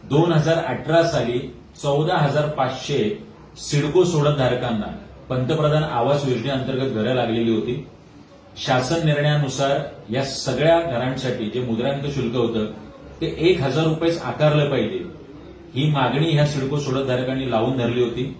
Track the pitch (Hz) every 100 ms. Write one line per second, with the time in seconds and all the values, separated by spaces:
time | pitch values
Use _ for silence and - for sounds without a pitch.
0 | - 143 175 156 156 165 - - 147 165
1 | 165 139 117 123 - - - - 147 143
2 | 160 180 143 147 143 135 123 - - 135
3 | 104 - - - - - - 143 151 185
4 | 175 156 147 143 123 123 123 107 104 -
5 | - - - 127 127 156 151 151 - 120
6 | 131 143 135 117 135 131 127 131 135 110
7 | 107 127 117 113 113 110 110 147 - -
8 | - - - - - - - 127 - 165
9 | 156 147 147 147 139 - 139 147 - -
10 | - 123 139 - 131 123 156 170 160 120
11 | 131 - 127 104 104 123 120 110 135 139
12 | 143 139 113 120 113 110 107 - - -
13 | - - 160 - 165 180 135 147 160 156
14 | 165 170 127 107 151 147 135 127 104 92
15 | - - - - - - - 123 151 139
16 | 123 135 165 147 143 135 131 143 135 131
17 | 127 127 131 131 127 113 120 131 113 120
18 | 117 90 73